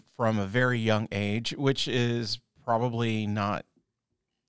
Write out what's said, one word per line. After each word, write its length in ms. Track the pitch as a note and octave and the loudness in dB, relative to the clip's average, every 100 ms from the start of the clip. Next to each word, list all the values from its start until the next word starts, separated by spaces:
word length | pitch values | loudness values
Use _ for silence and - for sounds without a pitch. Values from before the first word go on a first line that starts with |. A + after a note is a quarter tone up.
| - | -10
from 240 | - A2+ G#2+ | -2 2 2
a 80 | G2 | 2
very 320 | A#2 B2+ A#2+ | 2 2 2
young 300 | A2 G#2+ A2 | 2 2 0
age, 420 | G2 G#2 G#2+ A#2 - | -2 -2 -2 -4 -2
which 320 | C#3 C3+ - | 0 0 0
is 500 | B2 A#2+ A#2 A2 A2+ _ _ | 0 0 0 -4 -8 _ _
probably 640 | - A2+ B2 A#2 A#2 A2 G#2 | -2 0 0 0 -2 0 -2
not, 380 | G#2+ G2+ F#2 - _ _ _ _ _ _ _ | -2 -2 -4 -8 _ _ _ _ _ _ _